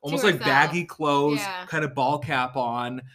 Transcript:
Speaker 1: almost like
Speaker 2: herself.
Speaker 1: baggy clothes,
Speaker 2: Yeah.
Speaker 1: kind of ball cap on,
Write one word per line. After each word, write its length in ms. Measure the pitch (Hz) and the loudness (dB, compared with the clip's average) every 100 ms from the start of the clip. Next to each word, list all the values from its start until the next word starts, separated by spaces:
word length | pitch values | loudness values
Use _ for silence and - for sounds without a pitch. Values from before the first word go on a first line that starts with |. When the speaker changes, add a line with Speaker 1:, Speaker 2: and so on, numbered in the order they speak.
Speaker 1:
almost 220 | 143 277 | -6 0
like 100 | 220 151 | 2 2
Speaker 2:
herself. 80 | 139 | 4
Speaker 1:
baggy 360 | 135 151 170 | 4 4 2
clothes, 540 | 165 - 151 143 147 147 | -6 -2 2 4 4 2
Speaker 2:
Yeah. 260 | 196 185 180 | -2 -8 -6
Speaker 1:
kind 180 | 160 | -4
of 100 | 151 | -4
ball 240 | 135 131 147 | -2 0 0
cap 380 | 147 135 127 131 | -2 -2 -2 -2
on, 460 | 120 120 123 127 131 | -2 -2 -4 -8 -14